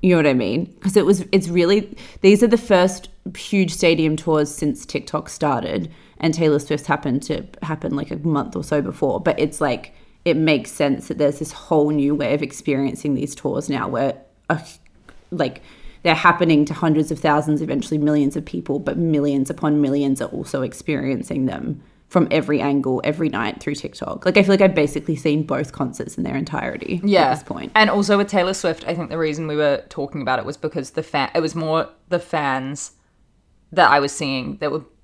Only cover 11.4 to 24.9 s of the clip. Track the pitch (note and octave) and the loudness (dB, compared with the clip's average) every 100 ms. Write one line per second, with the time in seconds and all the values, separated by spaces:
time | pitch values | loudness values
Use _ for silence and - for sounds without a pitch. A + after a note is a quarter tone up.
11.4 | D#3 - - D#3+ D3 D3+ C#3 D3 B2+ D3 | -8 -12 0 2 4 2 2 0 0 0
12.4 | C#3+ - - C#3 C#3 - D3 C3+ C#3+ - | -2 -6 -2 0 -2 -4 -4 -2 -4 -6
13.4 | C#3+ C3+ C#3 C3+ G2+ A#2 C3+ - - _ | -4 -4 -4 -4 -4 -2 -2 -4 -12 _
14.4 | _ E3 - - _ _ - - _ F3 | _ -6 -6 -20 _ _ -20 -20 _ -4
15.4 | C3 B2+ - - - - E3+ D#3+ F3+ E3+ | -4 -4 -20 -20 -20 -2 0 4 4 4
16.4 | E3+ D3+ D3 D3+ E3 D#3 D3+ D#3 D#3 D3 | 4 4 4 0 2 2 0 -2 0 0
17.4 | D3+ D3+ D3+ C#3+ - D3+ D3 D3+ C#3 - | 2 -2 0 -4 -2 0 2 2 0 -2
18.4 | - - - C#3+ - C#3+ E3 D3+ D3 C#3 | -8 -10 -4 -4 -2 -2 0 2 2 0
19.4 | B2+ D3+ D3+ D3 C#3+ C#3+ C#3 C3+ - - | -2 -2 0 2 2 2 0 0 -4 -8
20.4 | D3 C#3 C3 - - C#3+ C3+ C3 - C#3+ | -6 -4 -6 -6 -6 -4 -2 -4 -4 -4
21.4 | C3 D#2+ - - - _ _ F3+ E3 D#3 | -4 -4 -8 -8 -12 _ _ 0 2 0
22.4 | - D3 C#3+ C#3 C3 B2+ - D3+ D#3+ G#2 | 0 0 0 0 0 -2 -2 -2 -2 -2
23.4 | G#2+ - - D3 - - - - F#3 G3 | -4 -6 -8 -8 -10 -10 -10 -4 2 4
24.4 | G3 G3 G3 - D3 | 6 6 6 6 2